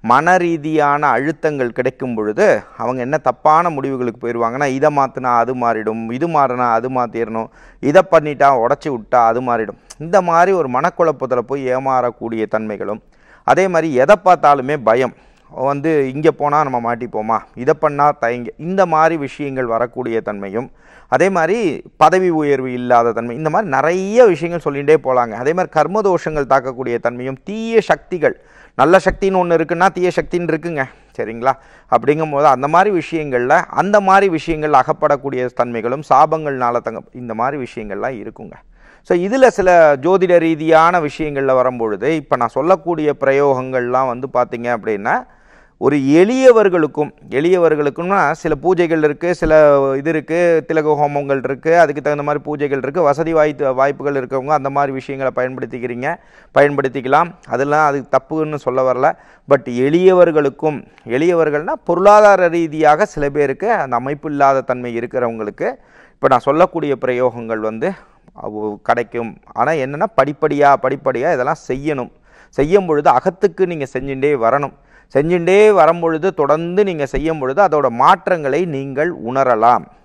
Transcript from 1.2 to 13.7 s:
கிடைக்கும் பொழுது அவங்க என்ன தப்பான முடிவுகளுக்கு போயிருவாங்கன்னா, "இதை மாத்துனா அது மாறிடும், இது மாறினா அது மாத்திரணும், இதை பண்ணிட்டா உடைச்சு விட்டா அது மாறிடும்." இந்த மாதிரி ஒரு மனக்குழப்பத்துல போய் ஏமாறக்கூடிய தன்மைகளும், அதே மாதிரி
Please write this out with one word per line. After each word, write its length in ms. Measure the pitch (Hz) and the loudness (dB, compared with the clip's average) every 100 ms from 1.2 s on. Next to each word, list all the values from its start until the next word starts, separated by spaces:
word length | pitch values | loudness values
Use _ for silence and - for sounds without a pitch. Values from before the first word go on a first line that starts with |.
| 139 156 160 147 123 | -2 -4 -4 -2 -6
கிடைக்கும் 460 | 113 123 131 127 | -2 -4 -4 -8
பொழுது 480 | 113 104 107 202 120 - - | -4 -4 0 2 0 -2 -10
அவங்க 260 | 117 127 | -6 -6
என்ன 160 | 123 151 | -4 -2
தப்பான 520 | - 123 - 156 175 | -2 0 2 2 2
முடிவுகளுக்கு 580 | 147 135 135 123 117 120 | -4 -6 -4 -6 -6 -6
போயிருவாங்கன்னா, 360 | 117 117 123 | -4 -4 -2
"இதை 320 | 143 131 151 147 | -4 0 0 2
மாத்துனா 400 | 135 - 127 120 | -2 -2 -2 0
அது 180 | 117 | 0
மாறிடும், 580 | 127 120 113 107 113 113 | -2 -2 -2 -4 -6 -8
இது 160 | 123 170 | -6 -4
மாறினா 440 | 156 135 123 123 | 0 0 0 0
அது 180 | 113 123 | 0 -2
மாத்திரணும், 580 | 131 120 117 117 113 110 _ - _ | -4 -6 -6 -6 -6 -10 _ -20 _
இதை 220 | 131 160 185 | 2 2 4
பண்ணிட்டா 560 | 165 151 143 139 131 117 | 2 2 2 2 4 0
உடைச்சு 220 | 143 160 | -2 -4
விட்டா 260 | 127 104 | -8 -2
அது 260 | 123 117 113 | 0 2 0
மாறிடும்." 360 | 127 117 107 - _ - | -2 -4 -4 -10 _ -16
இந்த 240 | 156 196 | -2 -2
மாதிரி 300 | 180 165 180 | 2 2 2
ஒரு 160 | 190 143 | 2 0
மனக்குழப்பத்துல 680 | 123 165 - 165 143 131 123 | -2 -2 0 -2 0 -4 -4
போய் 300 | 110 139 131 | -4 -6 -4
ஏமாறக்கூடிய 760 | 127 135 131 123 113 113 113 107 | -4 -2 -2 -2 -4 -8 -6 -4
தன்மைகளும், 560 | 110 110 101 98 107 _ _ _ _ | -4 -6 -8 -8 -10 _ _ _ _
அதே 240 | - 143 | 0 2
மாதிரி 260 | 190 | 2